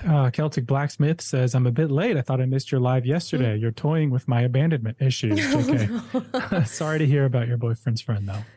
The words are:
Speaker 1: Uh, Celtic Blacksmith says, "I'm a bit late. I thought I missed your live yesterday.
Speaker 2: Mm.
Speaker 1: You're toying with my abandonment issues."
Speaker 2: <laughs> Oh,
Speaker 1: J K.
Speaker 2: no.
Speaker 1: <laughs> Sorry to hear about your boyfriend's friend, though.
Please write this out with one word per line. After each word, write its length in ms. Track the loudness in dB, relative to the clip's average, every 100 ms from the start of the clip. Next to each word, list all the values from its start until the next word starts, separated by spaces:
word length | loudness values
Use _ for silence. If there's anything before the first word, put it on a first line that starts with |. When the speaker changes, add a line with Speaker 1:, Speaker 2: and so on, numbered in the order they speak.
| 0
Speaker 1:
Uh, 240 | 2 2
Celtic 360 | 0 -2 -2 -2
Blacksmith 560 | 0 -2 0 0 0
says, 340 | -2 0 2 2
"I'm 100 | 2
a 60 |
bit 180 | 2 0
late. 280 | 2 2 0
I 40 |
thought 200 | 0 0
I 40 | 0
missed 240 | -2 -2
your 120 | 0
live 240 | 2 2 0
yesterday. 520 | -2 -2 -2 0 0
Speaker 2:
Mm. 40 |
Speaker 1:
You're 100 | -2
toying 380 | -2 0 0 2
with 180 | 0 0
my 140 | 0
abandonment 560 | 2 2 2 0 -2 -2
issues." 400 | 0 0 0 0
Speaker 2:
<laughs> 140 | 0 0
Oh, 60 |
Speaker 1:
J 260 | 2 0 0
K. 640 | -4 -4 -6 -4 -6 -2
Speaker 2:
no. 120 | 0
Speaker 1:
<laughs> 20 | 0
Sorry 340 | -2 -2 2
to 60 | 4
hear 180 | 4
about 240 | 2 0 0
your 80 | -2
boyfriend's 460 | -2 -2 -2 -4
friend, 260 | -2 -4 -4
though. 140 | -8 -10